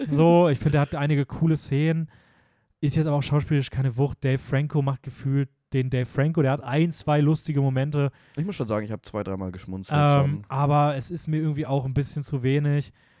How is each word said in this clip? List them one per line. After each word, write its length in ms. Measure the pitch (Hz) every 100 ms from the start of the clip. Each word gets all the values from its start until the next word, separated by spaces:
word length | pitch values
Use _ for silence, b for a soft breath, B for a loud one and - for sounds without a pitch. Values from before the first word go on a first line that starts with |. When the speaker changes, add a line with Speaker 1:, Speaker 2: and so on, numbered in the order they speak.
| 269
Speaker 1:
So, 400 | 143 165 170 175
ich 100 | 139
finde, 200 | 156 147
er 20 |
hat 140 | 143
einige 320 | 156 143 147 139
coole 320 | - 160 156
Szenen, 500 | - 139 156 160 160 b b b b b b _
ist 160 | 147 147
jetzt 100 | 156
aber 100 | 143
auch 60 |
schauspielerisch 460 | 131 143 - 151 131
keine 280 | - 131 117
Wucht. 260 | 139 -
Dave 140 | 135 131
Franco 420 | - 135 147 151
macht 220 | 139 131
gefühlt 480 | - 127 139 139 135 _ _
den 160 | 135 127
Dave 160 | 127 127
Franco, 340 | - 147 165
der 120 | 135
hat 100 | 143
ein, 300 | - 139 170
zwei 280 | 160 - 151
lustige 400 | 147 156 - 143
Momente. 520 | 139 131 139 147 139 b b -
Speaker 2:
Ich 80 | 170
muss 80 |
schon 140 | 190 113
sagen, 180 | 107 104
ich 60 |
hab 120 | 110
zwei, 200 | - 107
dreimal 260 | 98 95 95
geschmunzelt 480 | 92 - 95 95 147
Speaker 1:
Ähm, 300 | 147 143 139
Speaker 2:
schon. 140 | 120 107
Speaker 1:
aber 460 | 131 143 147 147 139
es 140 | -
ist 160 | 175 -
mir 120 | 156
irgendwie 280 | 156 147 151
auch 180 | 139
ein 80 | 131
bisschen 280 | 131 139 -
zu 200 | 139 143
wenig. 480 | 127 139 147 143 143 b b b